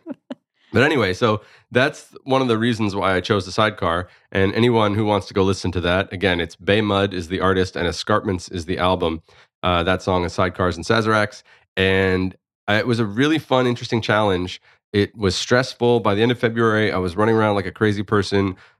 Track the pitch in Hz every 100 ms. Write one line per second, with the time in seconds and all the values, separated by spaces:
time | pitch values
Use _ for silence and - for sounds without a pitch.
0 | - - - - _ _ _ 113 139 151
1 | 98 92 117 107 - - - 123 139 160
2 | - - - 131 131 110 120 110 107 98
3 | 92 92 - 104 92 101 107 107 87 85
4 | 87 _ - 98 98 113 120 113 104 101
5 | 107 101 - 101 95 98 92 90 85 90
6 | 98 92 95 87 82 - 95 104 104 98
7 | 98 92 82 90 92 95 92 - 85 78
8 | - 107 107 90 - 90 80 80 90 90
9 | 85 80 - - _ _ 90 87 85 92
10 | - 92 87 - 92 - 92 85 82 113
11 | 107 110 104 - - - _ - 95 95
12 | 95 92 92 - _ _ - 107 120 117
13 | 110 104 143 156 - 131 123 117 120 117
14 | 101 107 104 87 90 - _ _ _ 104
15 | 101 - 98 90 - 123 127 - 120 120
16 | 107 101 117 120 117 113 113 110 107 85
17 | 92 85 110 110 107 101 92 - 107 104
18 | 101 104 95 101 98 92 -